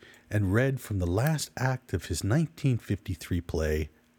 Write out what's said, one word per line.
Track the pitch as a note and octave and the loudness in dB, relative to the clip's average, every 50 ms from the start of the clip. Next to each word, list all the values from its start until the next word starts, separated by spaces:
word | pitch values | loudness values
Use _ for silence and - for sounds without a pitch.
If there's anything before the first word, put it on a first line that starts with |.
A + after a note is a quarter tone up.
| - - - - _ - | -20 -20 -20 -20 _ -2
and | G#2 G#2 G2+ F#2 | 0 0 2 4
read | F#2+ A#2 C3 C3+ C3+ B2 | 4 4 4 2 0 -2
from | - - G#2 F#2+ | -4 -4 -2 0
the | F2+ | 0
last | F2 F2 G#2+ B2+ D#3 D#3+ C#3+ - - - | 2 2 2 2 2 0 -2 -4 -8 -4
act | - B2 C3 C3 - _ - | -2 0 0 0 -2 _ -6
of | - F2 - | -6 -6 -4
his | - E2+ - - | -4 -6 -2 0
nineteen | G2 A#2+ E3 D#3+ - - - - C3+ B2 | 2 2 2 2 0 -4 -2 0 2 2
fifty-three | G#2+ - - G#2 - - - F#2 - - - F#2 F2 | 2 0 -2 -4 -4 -2 -6 -8 -6 -4 -2 -2 -2
play, | - - - D#2+ D#2 D#2 D#2 D#2 D#2 - _ _ _ _ _ | -2 -2 -2 0 2 2 0 0 -2 -4 _ _ _ _ _